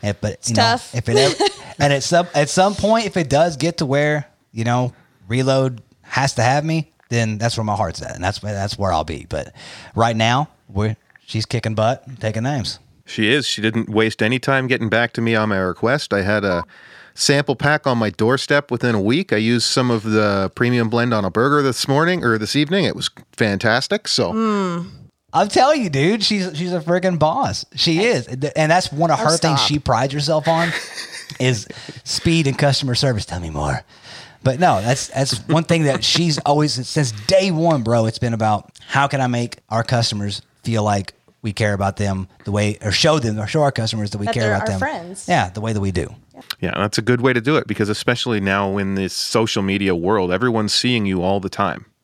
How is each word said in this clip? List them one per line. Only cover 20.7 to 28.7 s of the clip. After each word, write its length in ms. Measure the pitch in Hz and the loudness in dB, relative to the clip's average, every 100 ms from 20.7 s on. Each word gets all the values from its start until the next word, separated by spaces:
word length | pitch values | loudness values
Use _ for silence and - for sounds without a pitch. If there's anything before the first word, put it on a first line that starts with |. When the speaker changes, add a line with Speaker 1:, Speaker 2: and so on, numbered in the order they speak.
| 123 113 | 2 0
Speaker 3:
blend 240 | 117 120 | 0 0
on 120 | 110 98 | 0 0
a 40 | |
burger 320 | 98 131 147 | 0 2 2
this 240 | 139 120 - | 2 0 0
morning 360 | 139 165 180 | 2 2 2
or 140 | 123 110 | 0 0
this 180 | 107 139 | 0 -2
evening. 300 | 147 190 143 | 0 0 0
It 100 | 87 | -2
was 140 | - - - | -6 -8 -20
fantastic. 720 | - 113 98 117 117 - 208 - | -2 0 2 2 2 0 -4 -2
So 240 | - 120 | -2 0
Speaker 2:
Mm. 560 | 220 226 208 190 175 180 - - _ _ | 0 0 0 -2 -4 -8 -14 -20 _ _
Speaker 1:
I'm 140 | - 208 | 0 2
telling 320 | 349 269 311 | 4 4 2
you, 60 | 214 | 0
dude, 340 | 135 151 220 | 2 2 2
she's, 340 | 202 214 185 156 | 0 -2 -4 -4
she's 140 | 180 | -4
a 60 | 175 | -4
freaking 400 | 156 175 185 175 | 0 0 2 2
boss. 460 | 156 165 147 - - 131 | 0 2 -2 -4 -10 -2
She 280 | 165 165 | 0 2
is. 240 | 226 196 117 | 2 0 -2
And 420 | 131 143 143 156 | -6 -4 0 2